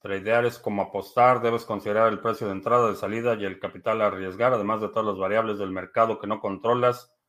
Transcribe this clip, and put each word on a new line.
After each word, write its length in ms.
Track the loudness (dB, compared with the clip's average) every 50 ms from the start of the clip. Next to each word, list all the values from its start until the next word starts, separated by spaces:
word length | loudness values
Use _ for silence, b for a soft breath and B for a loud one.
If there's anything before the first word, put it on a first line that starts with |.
Tradear 440 | _ -6 -8 -6 -2 0 2 2 2
es 140 | 0 -2 -4
como 240 | -6 -6 -2 -2 -4
apostar, 600 | -2 -4 -8 -8 -4 2 6 6 6 6 4 2
debes 220 | 0 -2 -2 -4
considerar 480 | -4 -8 -6 -4 -2 2 4 4 4 2
el 80 | 0
precio 260 | -2 -4 -4 -2 -4
de 60 | -6 -6
entrada, 360 | -4 -2 2 4 4 4 2
de 80 | 0
salida 380 | -2 -6 -6 -6 -2 0 0 -2
y 100 | 0 -2
el 140 | -8 -8 -8
capital 420 | -10 -10 -12 -8 -4 -2 0 2
a 60 | 2
arriesgar, 460 | 0 0 -2 -6 -8 -4 0 2 2 2
además 280 | 2 0 0 -2 -2
de 80 | -2 -4
todas 180 | -2 -2 -2
las 120 | -2 -2 -2
variables 400 | -2 0 0 0 0 0 -2 -4
del 120 | -6 -6
mercado 480 | -6 -8 -10 -6 _ 2 2 2 2 -4
que 60 | -4
no 140 | -6 -6 -4
controlas. 720 | -4 -6 -6 -2 0 0 2 4 2 2 0 0 -8 _ _ _ _